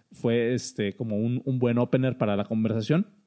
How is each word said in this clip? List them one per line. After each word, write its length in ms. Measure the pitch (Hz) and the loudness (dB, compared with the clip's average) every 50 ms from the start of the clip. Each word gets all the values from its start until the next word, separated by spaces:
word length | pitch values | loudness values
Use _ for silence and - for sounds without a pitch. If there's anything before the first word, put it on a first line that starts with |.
| _ _ | _ _
fue, 440 | - - - 120 117 120 117 117 127 | -12 -4 -2 0 2 2 2 0 0
este, 400 | 120 - - - - 107 101 95 | -2 -4 -6 -4 -4 -4 -4 -2
como 220 | - 127 113 110 101 | -4 -6 -4 -2 -2
un, 240 | 110 117 123 127 - | 0 0 -2 -2 -2
un 140 | 139 131 127 | -2 -2 0
buen 180 | 123 120 117 | 2 2 2
opener 400 | 120 123 120 - 131 131 131 123 | 2 0 2 2 2 2 2 0
para 180 | - 123 107 101 | 0 0 0 0
la 80 | 98 104 | 0 -2
conversación 640 | - 113 110 110 110 107 113 110 - 147 170 208 - _ _ _ | -2 -2 0 0 0 0 0 0 0 2 0 0 -2 _ _ _